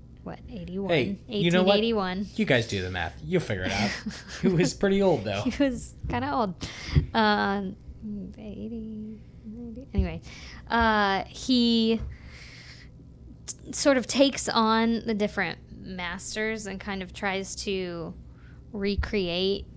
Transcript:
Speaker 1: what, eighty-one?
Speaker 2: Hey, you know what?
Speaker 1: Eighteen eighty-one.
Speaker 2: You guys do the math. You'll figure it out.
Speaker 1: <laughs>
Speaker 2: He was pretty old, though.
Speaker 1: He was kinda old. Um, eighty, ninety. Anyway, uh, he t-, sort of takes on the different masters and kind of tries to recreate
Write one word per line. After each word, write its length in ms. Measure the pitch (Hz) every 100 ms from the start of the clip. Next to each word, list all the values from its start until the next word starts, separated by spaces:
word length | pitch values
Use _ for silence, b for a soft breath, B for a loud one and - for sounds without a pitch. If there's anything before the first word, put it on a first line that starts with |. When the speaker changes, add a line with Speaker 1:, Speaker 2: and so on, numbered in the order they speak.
| - -
Speaker 1:
what, 160 | - - -
eighty-one? 400 | 233 170 190 190
Speaker 2:
Hey, 280 | 160 127 196 -
you 220 | 214 170
know 140 | 180
what? 140 | 185 202
Speaker 1:
Eighteen 60 | 226
eighty-one. 420 | 220 185 185 202 -
Speaker 2:
You 100 | 196
guys 220 | 127 113
do 140 | 98
the 100 | 92
math. 280 | 92 82 -
You'll 180 | 156 175
figure 220 | - 98
it 80 | 92
out. 180 | 98 208 - 220 -
Speaker 1:
<laughs> 260 | - -
Speaker 2:
He 60 | 185
was 240 | 170 -
pretty 280 | - 196 196
old, 220 | 190 175
though. 180 | 202 196
Speaker 1:
He 220 | 240 -
was 320 | 277 233 - - -
kinda 220 | 247 269
old. 220 | 277 208 170 B B B B -
Um, 640 | 233 214 208 202 202 190 208 - - 220 202 190 214
eighty, 840 | 214 196 214 226 220 214 214 220 220 - 226
ninety. 420 | 226 233 226 269
Anyway, 280 | 196 185 165 - B B B -
uh, 540 | 233 226 214 202 190 -
he 720 | - - 247 233 233 226 220 - B B B B B B B B - - - - - -
t-, 260 | - -
sort 240 | - 294 262
of 80 | -
takes 400 | 247 277 - -
on 520 | 233 220 226 233 233 -
the 80 |
different 440 | 208 208 208 170 - - -
masters 880 | - 185 175 180 - 220 220 220 202
and 120 | 190
kind 200 | 208 190
of 120 | 185
tries 420 | - 202 190 190 -
to 500 | 214 190 180 170 165 - - B B B -
recreate 920 | 208 202 196 - 208 175 175 190 196 -